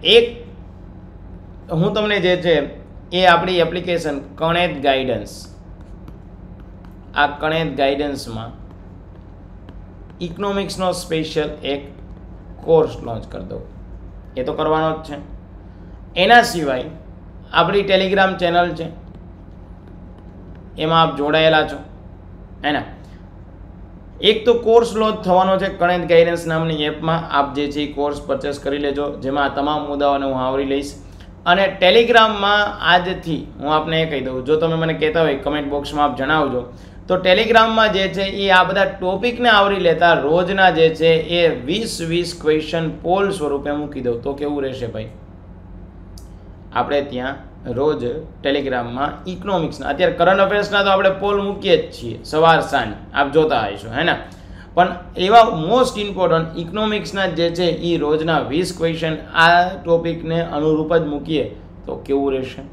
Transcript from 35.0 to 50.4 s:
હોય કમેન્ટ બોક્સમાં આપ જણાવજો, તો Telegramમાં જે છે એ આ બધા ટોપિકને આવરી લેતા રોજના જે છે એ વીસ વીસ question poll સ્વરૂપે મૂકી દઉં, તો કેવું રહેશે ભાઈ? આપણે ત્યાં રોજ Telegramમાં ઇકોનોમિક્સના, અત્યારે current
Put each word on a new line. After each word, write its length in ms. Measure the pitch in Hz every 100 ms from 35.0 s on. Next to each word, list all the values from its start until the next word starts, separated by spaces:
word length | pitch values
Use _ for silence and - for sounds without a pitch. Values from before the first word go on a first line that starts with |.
| 156 156
હોય 140 | 156 139
કમેન્ટ 340 | 143 151 139
બોક્સમાં 360 | 143 143 151 147
આપ 120 | 123
જણાવજો, 560 | 135 156 139 123 120 - - - -
તો 100 | 185
Telegramમાં 760 | 185 185 226 226 226 226 214
જે 140 | 190 190
છે 140 | 170
એ 280 | 196 196 196
આ 140 | 185
બધા 220 | 175 190 190
ટોપિકને 640 | - 180 190 240 233 240
આવરી 260 | 208 202 196
લેતા 380 | 175 160 175
રોજના 560 | 156 135 165 175 196 190
જે 260 | 160 165 160
છે 120 | 165
એ 520 | 160 160 175 165 131
વીસ 400 | 123 190 226 -
વીસ 380 | 165 170 170 -
question 480 | 151 156 151 170 160
poll 400 | 139 - 185 196
સ્વરૂપે 420 | - 151 139 135
મૂકી 300 | 147 143 139
દઉં, 220 | 120 117
તો 100 | 127
કેવું 300 | 139 147 147
રહેશે 240 | 135 120 117
ભાઈ? 220 | 113 107 - - - - - - - - - - - - - - - -
આપણે 280 | 117 123 143
ત્યાં 340 | 139 123 127 139 - - -
રોજ 320 | 120 147 143 120 143 160 - 143
Telegramમાં 840 | 143 135 123 120 120 147 - 185
ઇકોનોમિક્સના, 600 | 175 190 190 151 - 139
અત્યારે 240 | 143 180
current 260 | 165 170 190